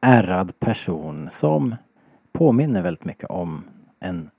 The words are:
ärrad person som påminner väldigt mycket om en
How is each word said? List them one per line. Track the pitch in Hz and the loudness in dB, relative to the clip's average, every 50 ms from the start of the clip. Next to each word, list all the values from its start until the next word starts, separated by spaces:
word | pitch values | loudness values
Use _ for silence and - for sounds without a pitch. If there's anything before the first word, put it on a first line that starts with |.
ärrad | - 127 127 120 104 90 90 90 95 90 - _ | 6 8 6 6 6 4 0 -2 -2 -2 -4 _
person | - - 110 - - - 87 78 76 78 - - 78 76 | -2 -2 -2 -2 -2 -6 -6 -6 -6 -10 -10 -10 -10 -12
som | - - - 151 156 151 143 127 117 117 _ _ _ _ _ _ _ _ _ _ _ | -8 -2 0 0 2 2 0 -2 -4 -6 _ _ _ _ _ _ _ _ _ _ _
påminner | - 165 156 120 120 147 156 123 98 | 2 4 4 6 4 4 2 0 0
väldigt | - 87 - - - | 0 -2 -4 -6 -8
mycket | 170 - _ - - | -12 -10 _ -12 -10
om | - - 90 85 80 - - - - - - _ _ _ | -6 -6 -6 -6 -8 -10 -12 -16 -20 -20 -20 _ _ _
en | - 92 90 85 78 73 _ | -8 -8 -6 -8 -10 -12 _